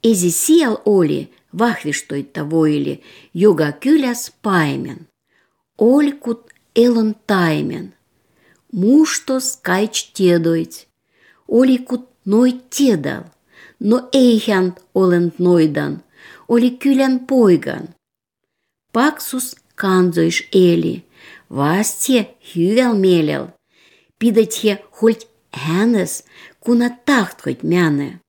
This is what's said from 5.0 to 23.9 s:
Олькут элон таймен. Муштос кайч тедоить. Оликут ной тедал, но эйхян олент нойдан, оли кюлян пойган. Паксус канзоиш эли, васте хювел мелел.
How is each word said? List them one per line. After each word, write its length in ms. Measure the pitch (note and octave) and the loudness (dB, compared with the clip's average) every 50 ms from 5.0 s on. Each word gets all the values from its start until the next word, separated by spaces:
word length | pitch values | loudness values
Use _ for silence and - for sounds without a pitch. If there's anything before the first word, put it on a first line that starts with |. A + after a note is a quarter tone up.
| D#3+ _ _ _ _ _ _ _ _ _ _ _ _ _ _ | -20 _ _ _ _ _ _ _ _ _ _ _ _ _ _
Олькут 760 | - G#3 A#3 C4 D4 D4 C#4+ C#4 - - A#3 A3+ A#3 _ _ _ _ _ _ _ | 0 2 4 4 4 2 0 -4 -6 -8 -8 -8 -8 _ _ _ _ _ _ _
элон 400 | A3+ A#3+ B3 A#3+ A3+ A3 A3 G#3 _ _ | 2 2 4 2 0 0 -2 -4 _ _
таймен. 680 | - G3+ F#3 F3 E3 D#3 D3+ D3 - - C#3+ - F#3+ _ _ _ _ _ _ _ _ _ _ _ _ _ _ _ _ | -2 0 0 2 0 0 -2 -4 -6 -8 -10 -14 -16 _ _ _ _ _ _ _ _ _ _ _ _ _ _ _ _
Муштос 840 | - F#3 F#3 G#3+ C4+ D4+ D#4 D#4 - - - - C4 C4 C4 - - _ | -4 -2 2 4 4 4 4 2 -2 -8 -6 -4 -4 -4 -4 -6 -10 _
кайч 500 | - - F#3 F#3+ G#3+ A3 - - - _ | -4 -4 -2 -2 -2 -4 -4 -10 -10 _
тедоить. 760 | _ - F#3+ F3+ F3 E3+ E3 E3 E3 E3 D#3+ - - - _ _ _ _ _ _ _ _ _ _ _ _ _ - | _ 0 2 2 2 2 0 0 -2 -2 -4 -8 -12 -20 _ _ _ _ _ _ _ _ _ _ _ _ _ 0
Оликут 600 | - A#3 C4 C4 C4 B3 B3+ - B3 B3 - _ _ _ _ | 2 2 4 4 2 0 -2 -8 -10 -10 -10 _ _ _ _
ной 360 | G3 G3 A3+ B3 B3+ B3 B3+ - _ | 0 2 2 2 2 0 -4 -12 _
тедал, 540 | - - C#4+ B3+ G#3+ D#3 C#3+ C#3+ B2+ - - - _ _ _ _ _ - - - _ _ | -4 0 0 2 2 0 -2 -6 -8 -8 -12 -18 _ _ _ _ _ -20 -20 -20 _ _
но 300 | - G#3 A3+ B3 B3 - | 0 0 0 0 0 0
эйхян 600 | - C#4 B3+ B3 A3+ G#3+ - - G#3 F#3 F#3 F3+ F3+ - _ _ _ | 2 4 4 4 4 2 0 0 0 0 0 -2 -4 -8 _ _ _
олент 440 | F#3+ F#3+ F3+ F3 F3 F3 E3+ E3 - | 0 2 2 2 2 0 -2 -2 0
нойдан, 640 | F3+ F3 F3 E3+ D#3+ D#3 C#3+ D3+ D3 D3 D3 - _ _ _ _ - - - - - - | 2 2 4 4 2 2 0 -4 -6 -6 -8 -12 _ _ _ _ -20 -20 -20 -20 -6 -2
оли 220 | A#3 A#3+ A#3+ B3+ | 0 2 2 0
кюлян 500 | B3 - - C#4 C#4 C4 C4+ C4 C4 B3 | -2 -2 -2 0 2 2 2 0 0 -2
пойган. 680 | B3+ - C4+ B3+ A3+ G3 F3 D3 - C#3+ - - - - - _ _ _ _ _ _ _ _ _ _ _ _ _ _ _ _ _ _ _ | -2 -2 2 4 6 6 4 4 0 -6 -10 -10 -12 -16 -18 _ _ _ _ _ _ _ _ _ _ _ _ _ _ _ _ _ _ _
Паксус 640 | - A3+ C4 D4+ D4 - - - - B3+ B3+ - - _ _ _ _ | -2 0 0 0 -2 -4 -12 -10 -8 -8 -8 -10 -14 _ _ _ _
канзоиш 760 | - G#3 F#3+ F#3+ F#3 F3+ F3+ E3 E3+ D#3+ E3 E3+ - - - | -6 -2 0 2 2 2 2 0 0 0 0 -2 -4 -8 0
эли, 520 | - F#3+ F#3 F3 E3+ E3 D#3+ E3 F3 F3+ - _ _ _ - - - - _ _ | 2 4 4 4 2 2 -2 -4 -6 -8 -12 _ _ _ -20 -20 -20 -20 _ _
васте 800 | - C3 C#3 D3 E3+ G3 G#3+ - - - - - C4 A#3+ G3+ - _ _ | -4 -2 -2 0 0 -2 -2 -4 -6 -6 -2 0 0 0 -2 -4 _ _
хювел 520 | _ - - F3 E3+ F#3 G#3+ A#3+ B3+ A#3+ A3+ | _ -10 -4 -2 0 2 2 2 2 0 0
мелел. 580 | G3+ F#3+ F#3+ F3+ E3+ D#3 D3+ D3+ C#3 C#3+ F3 _ _ _ _ _ _ _ _ | 0 2 2 2 2 0 -2 -4 -6 -8 -12 _ _ _ _ _ _ _ _